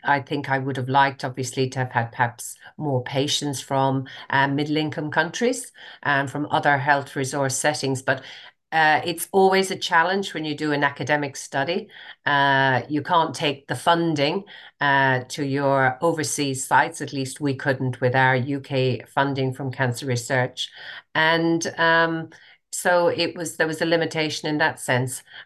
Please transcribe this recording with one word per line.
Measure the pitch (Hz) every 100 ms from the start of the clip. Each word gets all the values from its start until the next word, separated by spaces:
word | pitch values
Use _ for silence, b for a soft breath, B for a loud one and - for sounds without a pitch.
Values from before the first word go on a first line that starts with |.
I, | - 143
I |
think | 135 143 139
I | 135
would | 131 131
have | 127
liked, | 139 139 127
obviously, | 135 131 127 - 131
to | 131
have | 123
had | 123 117
perhaps | - 120 117 - - B -
more | 151 127
patients | 123 135 143 - 147 131
from, | - 135 135 135 131 B B
uh, | 135 139
middle | 139 151 151
income | 156 160 151
countries | 160 170 - 240 262 - B B B
and | 143 139 139
from | 143 147
other | 156 151 139
health | 143 143 131 147
resource | 131 147 135 -
settings. | 151 - 135 127
But, | - 135 B B B B -
uh, | 160 156 147 165
it's | 170 -
always | 196 190 190 190
a | 185
challenge | - 170 175 196 196
when | 156
you | 156
do | 147 156
an | 143
academic | 143 139 139 147 139 -
study. | - 139 139 202 214 B B B 139
Uh, | 143 139 135 135 127 127
you | 147
can't | 127 175 156
take | 131 156 - -
the | 127
funding, | 175 170 170 147 143 196 196 B B -
uh, | 143 139 135 127 117
to | - 139
your | 135 139 139 131 127
overseas | 170 156 135 - 143 131 -
sites. | 135 160 -
At | 139
least | 139 131 -
we | 147 131
couldn't | 147 131 131 123
with | 127
our | 131 131 131
U | 127 139
K | 139 135 131 117 -
funding | - 139 135 131
from | 127 135
Cancer | 127 127 120 139
Research. | 120 - 131 127 - - B B B B 160
And, | 160 165 165 165 165 -
um, | 165 165 165 165 160 B B B -
so | - 190 175 170
it | - 170 175
was, | 160 -
there | 160
was | 156
a | 165
limitation | 165 160 160 156 - 156
in | 151
that | 156 -
sense. | - 127 131 - B B